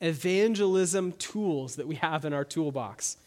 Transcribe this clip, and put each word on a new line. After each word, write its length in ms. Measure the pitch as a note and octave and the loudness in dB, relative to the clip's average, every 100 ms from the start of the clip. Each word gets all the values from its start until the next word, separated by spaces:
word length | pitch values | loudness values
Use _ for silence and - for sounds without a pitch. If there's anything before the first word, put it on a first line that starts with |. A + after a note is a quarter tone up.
evangelism 1120 | E3 D3+ F3+ F#3+ A3 G#3 G3+ F#3 F3+ F#3+ F3+ | -2 0 2 4 4 4 4 4 4 2 0
tools 640 | F3+ - G#3+ G3+ D3 C3 C#3+ | -4 -6 -2 0 0 -2 -6
that 100 | C3+ | -6
we 100 | D3+ | -2
have 280 | E3 D#3 | 0 0
in 80 | D3+ | -2
our 140 | C#3+ C#3+ | -2 -2
toolbox. 720 | D#3+ D3+ C3+ G#2+ G#2 - - | -2 -2 -2 -6 -6 -8 -8